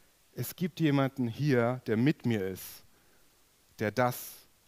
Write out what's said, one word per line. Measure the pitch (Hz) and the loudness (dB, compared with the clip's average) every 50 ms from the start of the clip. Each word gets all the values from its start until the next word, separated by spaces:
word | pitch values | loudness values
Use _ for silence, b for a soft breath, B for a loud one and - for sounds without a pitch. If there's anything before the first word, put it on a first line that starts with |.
| b b b b b _ _ | b b b b b _ _
Es | - 120 - - | -10 -8 -8 -6
gibt | - 175 180 - - | -4 -4 -6 -2 0
jemanden | 160 151 139 139 135 131 - - 127 | 2 2 4 4 2 0 0 -2 -4
hier, | 117 110 104 135 147 131 123 117 117 127 127 - | -4 -2 -2 0 2 2 4 2 2 0 -2 -2
der | - 110 | -2 0
mit | 107 120 143 165 - - | 2 4 2 2 2 0
mir | - 117 107 95 | 0 0 0 0
ist, | 95 92 90 - - - - - b b b b b b b b b b b b _ _ _ _ _ _ - | -4 -6 -8 -12 -16 -18 -20 -20 b b b b b b b b b b b b _ _ _ _ _ _ -4
der | 110 107 | -4 -2
das | 101 127 127 123 123 - - - - - - _ _ _ _ | 0 0 0 0 0 -4 -12 -16 -18 -20 -20 _ _ _ _